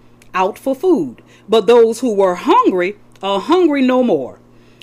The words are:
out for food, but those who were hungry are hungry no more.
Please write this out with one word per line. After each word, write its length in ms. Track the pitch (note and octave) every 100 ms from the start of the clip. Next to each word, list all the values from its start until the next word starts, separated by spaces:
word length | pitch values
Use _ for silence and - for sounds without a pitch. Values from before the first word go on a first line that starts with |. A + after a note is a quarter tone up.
| _ _ _
out 240 | F#3 F#3+ -
for 160 | C4+
food, 480 | C4+ F#4 C#4 D#3 - _ _ -
but 180 | A3 G3
those 320 | A#3+ A3+ A3+
who 140 | B3+
were 220 | G3 F#3+ F3+
hungry 600 | A#3 A#4 A4+ F#3 F3+ - _ -
are 200 | G3 G3
hungry 400 | F#3+ F4+ E4+ C#4+
no 200 | B3+ B3+
more. 380 | A#3 D#3 A2+ F#2 _ - _ _